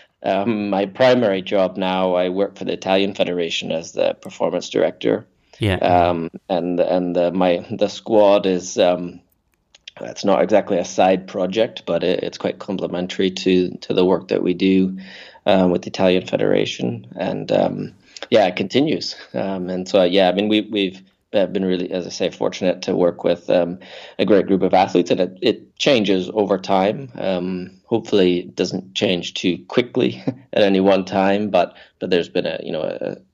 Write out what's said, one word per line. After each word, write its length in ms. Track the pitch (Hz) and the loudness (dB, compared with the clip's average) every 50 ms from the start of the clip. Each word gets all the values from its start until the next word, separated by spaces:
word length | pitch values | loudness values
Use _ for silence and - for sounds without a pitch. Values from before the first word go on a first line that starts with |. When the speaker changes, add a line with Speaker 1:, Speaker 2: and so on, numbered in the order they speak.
| - _ _ _ - | -20 _ _ _ -4
Speaker 1:
um, 480 | - 98 98 101 113 113 104 104 101 | -2 -2 -2 0 -2 -2 -2 -2 -2
my 160 | 98 95 98 | -2 -2 -2
primary 560 | 98 95 - 131 127 127 123 120 104 95 95 92 | -2 0 2 4 4 4 4 4 2 0 -2 -2
job 340 | 95 107 98 92 90 90 - | -2 0 0 0 0 -2 -2
now. 360 | 95 92 92 92 95 92 90 | -4 -2 0 0 0 0 0
I 140 | 90 92 92 | 0 0 0
work 280 | 90 95 98 - - | 0 -2 -2 -4 -4
for 80 | - - | -8 -8
the 80 | - 87 | -8 -6
Italian 400 | 87 - 95 95 98 98 101 98 | -6 -2 0 2 2 2 0 0
Federation 580 | - 90 90 90 87 85 82 - - 95 95 82 | -2 -2 -2 -2 -2 -2 -4 -4 -6 -6 -4 -6
as 200 | 80 85 87 - | -6 -6 -6 -4
the 220 | - - 50 - | -2 -2 -2 -2
performance 540 | - - 95 - - - 90 87 87 87 - | -4 -8 -14 -8 -4 -4 -2 -2 -4 -4 -4
director. 580 | - - 82 78 - - - - - 101 120 _ _ _ _ _ _ - | -2 0 0 0 -2 -2 -2 -2 -2 -2 -4 _ _ _ _ _ _ -4
Speaker 2:
Yeah. 180 | - 104 92 | -2 0 0
Speaker 1:
Um, 540 | - - 90 90 87 87 87 87 85 82 82 - 95 _ - | 0 2 2 4 4 4 2 2 -2 -4 -6 -10 -12 _ -4
and, 280 | 95 87 85 90 90 87 | -2 -2 -2 0 0 0
and 380 | 87 - 87 92 90 87 87 | 0 2 2 0 0 0 0
the, 160 | 90 87 87 85 | 0 0 0 2
my, 340 | 95 92 92 87 87 - - | 2 2 2 2 0 -2 -6
the 180 | 113 95 104 98 | -4 -2 -2 -2
squad 560 | - - - - 110 107 104 98 101 101 98 | -4 -6 -4 0 4 4 6 6 6 4 2
is, 320 | 95 92 90 87 - - 113 | 0 -2 -2 -4 -4 -2 2
um, 420 | 98 87 90 87 87 87 80 87 _ _ _ _ _ _ _ _ _ _ _ _ _ - - - | 2 2 2 0 -2 -8 -12 -16 _ _ _ _ _ _ _ _ _ _ _ _ _ -20 -18 -16
it's 240 | - 57 - - - | -14 -14 -10 -4 0
not 180 | 208 190 67 82 | 2 2 4 4
exactly 360 | - - 98 92 - 101 87 | 4 4 2 2 2 -2 -2
a 60 | 92 | -2
side 420 | - - - 95 92 95 92 92 | -2 0 2 4 4 4 2 0
project, 580 | - - 101 92 92 98 113 113 127 - - - | -6 -6 -4 -4 -2 0 0 0 -2 -2 -8 -6
but 160 | - 87 85 85 | -4 -2 0 0
it, 200 | 85 90 - - | 0 0 0 -2
it's 160 | 87 - - | -6 -6 -6
quite 200 | - 98 - - | -6 -6 -6 -6
complementary 720 | - - 98 - - - 85 87 90 92 - - 98 95 | -8 -8 -6 -6 -6 -6 -4 -4 -6 -6 -2 -2 -2 -2
to, 460 | 92 95 - 95 92 90 90 90 - - | -2 0 0 2 4 4 2 0 -4 -8
to 160 | - - - | -8 -4 0
the 100 | 95 92 | 2 4
work 240 | 92 92 85 - - | 4 2 0 0 -2
that 140 | 107 92 90 | -2 0 0
we 120 | 90 90 | 0 0
do, 440 | 85 95 95 95 95 95 95 95 95 - - - - - - - - - | 0 2 2 4 4 2 2 -2 -6 -14 -16 -20 -20 -20 -20 -20 -6 0
um, 240 | - 98 95 92 90 | 2 4 4 4 4
with 120 | 90 90 - | 2 0 -2
the 60 | - | -6
Italian 380 | - - 95 92 90 92 - | -4 0 2 2 2 2 0
Federation. 800 | - - - - 104 - 50 - - - - - - 120 117 - - - | -2 -2 0 2 2 2 2 2 0 -4 -4 -4 -4 -4 -6 -10 -14 -10
And, 340 | - - 95 98 101 50 - - | -8 -6 -6 -4 -6 -4 -2 0
um, 420 | - - 92 - 98 - - - _ _ _ - - - - | 0 0 0 -2 -6 -10 -10 -14 _ _ _ -20 -16 -4 0
yeah, 160 | - 110 101 | 2 4 4
it 100 | 90 90 | 2 0
continues. 580 | - 101 92 - 123 143 160 123 85 - - - - - - - | -2 -4 -2 0 0 2 0 0 -4 -6 -8 -12 -14 -14 -10 -8
Um, 340 | - 107 98 98 95 90 90 | -6 -4 -4 -4 -6 -6 -6
and 180 | 92 90 92 92 | -6 -6 -4 0
so, 140 | - 98 92 | 2 4 4
yeah, 240 | 87 90 95 95 90 | 4 4 4 4 4
I 40 | 90 | 2
mean, 160 | 98 107 107 | 2 0 2
we, 140 | 107 107 104 | 2 0 0
we've, 400 | - 107 104 98 92 92 - - _ _ _ _ _ - | 0 -2 -2 -2 -2 -4 -8 -18 _ _ _ _ _ 0
uh, 120 | 107 95 | 0 0
been 180 | 87 92 101 95 | 0 0 -2 0
really, 260 | 92 92 90 90 - | 0 0 -2 -2 -4
as 160 | - 90 87 | -6 -6 -6
I 40 | - | -6
say, 200 | - - 95 82 | -6 -4 -4 -4
fortunate 520 | - - - - - - 98 90 87 - - | -2 -2 -4 -4 -4 -2 -2 -2 -2 -2 -4
to 120 | - 95 | -4 0
work 300 | 95 90 85 85 - - | 2 2 0 0 0 -2
with, 240 | 85 85 - - - | -2 -2 -2 0 0
um, 300 | - 90 87 85 90 92 - - - - - - - - | 0 2 0 0 -4 -10 -14 -18 -20 -18 -20 -10 -4 -2
a 80 | 107 | 2
great 200 | 95 107 95 87 | 4 4 4 4
group 140 | 92 98 92 | 4 2 2
of 140 | 95 90 92 | 2 4 4
athletes, 360 | 92 95 98 - 90 87 - | 4 4 4 2 2 2 2
and 80 | - 92 | 2 0
it, 200 | 92 90 - - | 0 -2 -4 -2
it 360 | - 110 - - - - _ - | 0 0 0 -2 -4 -16 _ -2
changes 520 | - 151 143 117 104 98 98 92 90 90 - | 2 2 4 4 4 2 2 0 0 -2 0
over 240 | 110 104 98 101 92 | 0 0 0 0 -2
time. 520 | - - 98 95 92 101 107 147 139 127 - | 0 0 2 2 2 2 0 -2 -8 -12 -10
Um, 560 | - - 95 95 90 90 92 92 90 90 92 - - _ | -6 -4 -4 -2 -2 -4 -4 -6 -6 -8 -10 -16 -18 _
hopefully 540 | - 117 113 - - - 101 92 90 90 87 | -4 -4 -4 -2 0 2 4 4 4 4 0
it 140 | - - - | -2 -6 -6
doesn't 400 | - 90 90 - 95 - - - | -4 -4 -4 -4 -6 -8 -8 -6
change 380 | - 107 104 92 87 85 - - | -2 0 0 0 -2 -4 -8 -8
too 240 | - - 95 85 - - - | -4 -2 -2 -2 -4 -6 -4
quickly 540 | - 127 123 123 - 127 127 123 120 - - - 123 | -2 -2 -2 0 0 0 0 0 -2 -4 -6 -8 -8
<laughs> 160 | - - _ - | -8 -8 _ 0
at 100 | - 107 | 2 2
any 180 | 98 98 95 | 4 4 4
one 260 | 95 98 98 95 95 | 4 4 4 2 2
time, 420 | 95 101 98 95 98 98 101 107 104 | 0 -2 0 0 2 0 0 -2 0
but, 260 | 95 90 85 - - - - - _ - | 0 0 0 0 -4 -14 -20 -20 _ -10
but 100 | 110 95 | -4 -2
there's 180 | 90 85 82 - | 0 0 -2 -2
been 160 | - 90 82 | -4 -4 -4
a, 160 | 80 80 - - | -4 -4 -8 -8
you 80 | - | -6
know, 120 | 82 78 - | -6 -4 -4
a, 340 | 50 - - - - - - _ _ | -6 -6 -6 -8 -8 -10 -10 _ _